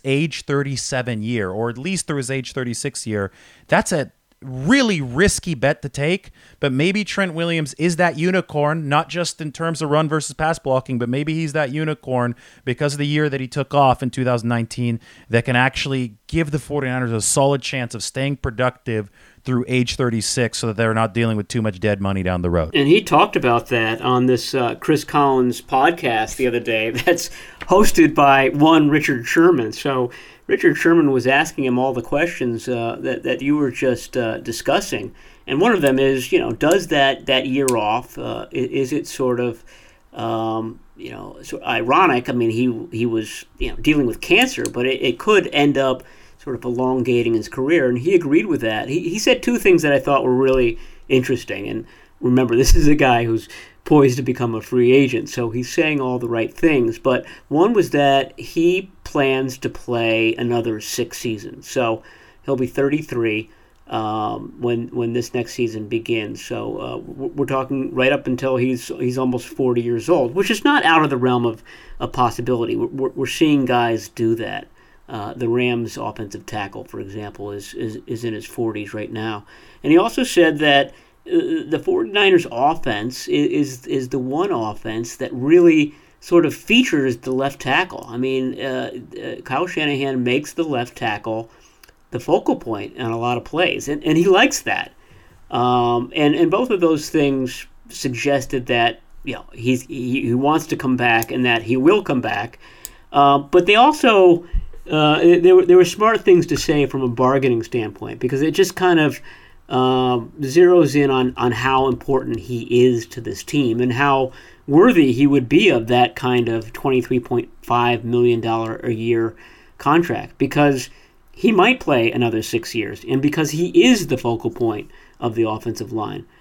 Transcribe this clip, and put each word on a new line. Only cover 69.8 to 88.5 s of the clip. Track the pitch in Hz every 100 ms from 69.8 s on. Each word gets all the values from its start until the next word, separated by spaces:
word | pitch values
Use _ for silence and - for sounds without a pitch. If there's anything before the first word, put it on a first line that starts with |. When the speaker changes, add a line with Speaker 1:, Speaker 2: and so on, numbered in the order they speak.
Speaker 2:
years | 120 117 113
old, | 170 120
which | 156 196
is | 226
not | 285 294 -
out | 160
of | 151
the | 131
realm | 127 123 120
of | 110 - - - -
a | 123
possibility. | - 120 - 123 123 113 110
We're, | 117
we're, | 139 131
we're | - 135
seeing | - 160 147 127
guys | 123 117 113 -
do | - 113 113
that. | 101 98 - _ _ _ -
Uh, | 110 101
the | - 117
Rams' | 120 123 120 113 -
offensive | 113 107 104 101 -
tackle, | 107 98 104 104
for | 107
example, | 101 107 104 101 101
is, | 101 101
is, | - 113 110 -
is | 117
in | 117
his | 107 -
forties | - 113 107 104
right | 110 101
now. | 110 110 107 - - - -
And | 143
he | 165
also | 220 -
said | 247 - 165 147
that, | 151 139 139 - _ _ -
uh, | 175 - - -
the | 156
forty-niners | - - 220 202 196 180 170
offense | 117 139 165 131 104 113 - -
is, | 147 147 147 139 127
is, | -
is | 135 127
the | 135
one | 127 143 202
offense | 139 110 107 110 110 113 -
that | 131
really | 127 135 175 175 160 147 - _ _
sort | - 175 160
of | -
features | - 233 254 - 131 123
the | -
left | 131 139 -
tackle. | 131 147 247 95 95
I | 117
mean, | 131 131 131